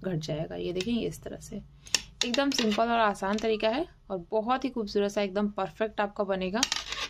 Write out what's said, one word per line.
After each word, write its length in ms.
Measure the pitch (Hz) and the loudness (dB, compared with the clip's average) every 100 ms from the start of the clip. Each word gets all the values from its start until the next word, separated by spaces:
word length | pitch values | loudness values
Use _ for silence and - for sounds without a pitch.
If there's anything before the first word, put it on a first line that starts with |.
घट 140 | 185 170 | -4 -2
जाएगा। 400 | 156 151 175 175 | -2 -4 -4 -6
ये 160 | 180 | -4
देखिए 340 | 180 196 240 175 | -2 -2 -2 -2
इस 140 | 160 | -6
तरह 140 | - - | -12 -12
से 240 | - 202 - - - - - - | -12 -14 -14 -20 -6 -6 -2 0
एकदम 260 | 247 240 277 | 2 4 2
सिंपल 300 | 269 226 208 | 4 2 4
और 160 | 233 233 | 4 4
आसान 380 | 214 196 190 214 | 4 2 0 0
तरीका 300 | 226 214 220 | 0 2 2
है 180 | 240 349 - - | 0 -2 -8 -8
और 140 | 190 170 | -8 -2
बहुत 320 | 220 220 262 | 0 2 0
ही 60 | 262 | 0
खूबसूरत 400 | 247 208 208 202 | -2 0 2 2
सा 120 | 208 | 2
एकदम 260 | 202 185 208 | 0 0 0
perfect 500 | 208 196 - 220 - | 0 -4 -2 -2 0
आपका 240 | 208 - | -2 0
बनेगा। 360 | 196 190 185 208 269 - - - - | 0 0 0 0 -2 -2 -6 -8 -8